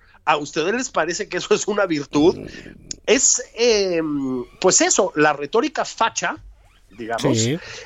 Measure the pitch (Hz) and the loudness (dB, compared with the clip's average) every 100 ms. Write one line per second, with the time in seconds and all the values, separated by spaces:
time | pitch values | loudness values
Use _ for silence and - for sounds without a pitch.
0 | _ _ - 151 147 165 165 233 254 185 | _ _ 0 0 0 -2 -2 -2 -2 -2
1 | 160 170 175 180 - 208 - 208 190 151 | -2 -4 -6 -6 0 0 0 0 0 -2
2 | 139 147 165 - 53 - - - - - | -2 4 4 2 -6 -16 -18 -20 -16 -6
3 | - 247 - - - - 240 214 190 165 | 0 2 4 0 -4 0 2 2 2 0
4 | 160 147 135 127 123 - 185 - 359 - | -2 -2 -2 -4 -6 0 2 4 4 2
5 | 185 156 151 143 143 220 285 247 202 - | 2 2 2 2 -2 0 0 -2 -6 -2
6 | 226 - 180 311 - - _ _ _ 117 | -2 -2 -6 -6 -14 -20 _ _ _ -14
7 | 113 117 143 117 113 160 - - | -6 -2 0 0 0 -2 -8 -16